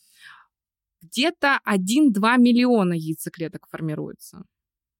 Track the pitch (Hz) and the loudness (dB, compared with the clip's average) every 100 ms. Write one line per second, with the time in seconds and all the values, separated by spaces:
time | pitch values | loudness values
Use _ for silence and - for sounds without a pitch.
0 | _ _ - - _ _ _ _ _ _ | _ _ -20 -20 _ _ _ _ _ _
1 | 165 - 320 349 285 269 - 202 185 262 | -10 -4 -4 -2 -2 -2 0 -2 0 2
2 | 294 196 190 247 240 240 247 233 180 170 | 2 2 2 4 4 4 2 2 0 -2
3 | 156 160 170 - 160 - - - 160 151 | -6 -10 -12 -10 -10 -10 -16 -10 -8 -8
4 | 151 - - - - _ _ _ _ | -10 -14 -20 -20 -20 _ _ _ _